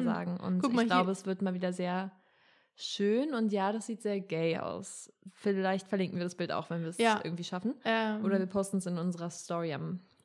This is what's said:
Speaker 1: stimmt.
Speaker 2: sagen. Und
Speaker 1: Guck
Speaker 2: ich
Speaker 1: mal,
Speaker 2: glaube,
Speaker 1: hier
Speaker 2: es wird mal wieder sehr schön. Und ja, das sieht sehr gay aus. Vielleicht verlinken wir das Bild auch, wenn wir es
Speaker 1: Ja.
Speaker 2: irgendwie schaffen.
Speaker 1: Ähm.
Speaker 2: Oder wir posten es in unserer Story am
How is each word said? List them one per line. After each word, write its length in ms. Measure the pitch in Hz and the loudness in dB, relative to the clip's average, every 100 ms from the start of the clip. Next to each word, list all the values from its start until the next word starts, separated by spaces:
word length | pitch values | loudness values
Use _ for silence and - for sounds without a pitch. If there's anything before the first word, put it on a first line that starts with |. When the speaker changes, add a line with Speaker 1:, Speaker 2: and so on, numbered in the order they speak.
Speaker 1:
stimmt. 140 | 240 175 | 2 0
Speaker 2:
sagen. 220 | 175 175 | -2 -4
Und 200 | - 185 | 0 2
Speaker 1:
Guck 100 | 240 | 2
Speaker 2:
ich 40 | 240 | 4
Speaker 1:
mal, 100 | 226 | 4
Speaker 2:
glaube, 180 | 180 185 | 4 4
Speaker 1:
hier 60 | |
Speaker 2:
es 120 | 190 196 | 0 -2
wird 160 | 185 | -2
mal 120 | 196 | -2
wieder 180 | 180 180 | 0 -2
sehr 400 | 180 180 180 190 - _ _ _ _ _ - | 0 -2 -2 -4 -8 _ _ _ _ _ -14
schön. 540 | - - 202 220 294 | -8 0 4 4 2
Und 180 | 254 220 | 2 2
ja, 200 | 202 190 | 2 2
das 160 | 220 214 | 0 -4
sieht 140 | 220 | -4
sehr 160 | 208 202 | -2 -2
gay 360 | 190 160 165 160 | -2 0 2 2
aus. 520 | - 85 196 - - - 190 | -2 -6 -8 -12 -16 -20 -20
Vielleicht 560 | - 208 196 190 190 190 | -4 0 2 2 0 0
verlinken 300 | 202 185 185 | 0 0 0
wir 40 | |
das 120 | 175 175 | -4 -2
Bild 160 | 175 | -2
auch, 180 | - - | -2 -2
wenn 120 | 170 | -4
wir 60 | 165 | -4
es 80 | 180 | 2
Speaker 1:
Ja. 200 | 226 214 | 2 2
Speaker 2:
irgendwie 200 | - 170 | 0 -6
schaffen. 300 | 175 180 202 294 | -4 -4 -4 -2
Speaker 1:
Ähm. 400 | - 226 220 214 | 0 0 2 0
Speaker 2:
Oder 140 | 196 196 | 2 2
wir 60 | 185 | 2
posten 320 | 196 196 196 | 0 0 -2
es 80 | 185 | -2
in 120 | 175 | -2
unserer 320 | 175 170 170 | 0 -2 -4
Story 440 | - - 170 170 | -6 -4 -2 -2
am 260 | 139 160 180 - _ | -4 -4 -6 -10 _